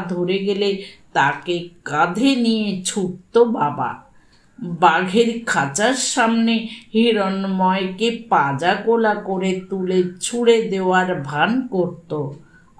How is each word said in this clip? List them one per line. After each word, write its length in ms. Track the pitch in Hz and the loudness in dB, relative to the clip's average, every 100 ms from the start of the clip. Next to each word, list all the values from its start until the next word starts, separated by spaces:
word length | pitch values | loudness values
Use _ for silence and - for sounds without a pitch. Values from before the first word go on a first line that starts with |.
| 175 | -2
ধরে 300 | 175 175 196 | -4 -2 -2
গেলে 440 | 196 196 202 196 - - _ | -2 -2 -2 -4 -8 -18 _
তাকে 560 | 156 143 143 175 175 - - - | 0 0 0 -4 -6 -8 -14 -4
কাঁধে 500 | 151 175 202 277 247 | 0 0 2 2 2
নিয়ে 480 | 226 220 208 185 | 2 0 -2 -4
ছুটত 540 | 185 208 180 - _ 233 | -6 -4 -4 -6 _ 4
বাবা। 680 | 240 233 147 - 120 - - _ _ _ _ - | 4 2 -2 -2 -6 -8 -18 _ _ _ _ -12
বাঘের 840 | 175 160 175 165 185 214 233 233 - | -8 2 4 4 2 2 2 0 -2
খাঁচার 480 | 170 139 147 226 | -2 0 0 0
সামনে 720 | 269 - 269 226 226 226 226 226 - - | 0 -2 0 2 2 2 0 -2 -12 -2
হিরণময়কে 1300 | 220 233 208 190 190 190 190 185 190 190 185 233 226 - | 2 4 4 0 -2 -2 2 2 2 -2 -2 -2 -2 0
পাজা 460 | 170 156 139 170 208 | 0 2 0 0 0
কোলা 400 | 220 226 220 208 | 2 2 2 0
করে 460 | 190 185 190 185 - | -4 -2 -2 -2 -4
তুলে 340 | 196 185 185 180 180 | -4 0 0 0 -4
ছুঁড়ে 400 | - 240 233 226 | -6 0 4 4
দেওয়ার 600 | 190 190 185 185 185 156 | 2 -2 2 2 2 -2
ভান 460 | 139 147 185 254 - | -4 -2 0 -2 -2
করত 640 | 185 170 - - 156 139 - - _ _ | -2 -2 -4 -8 -6 -6 -10 -20 _ _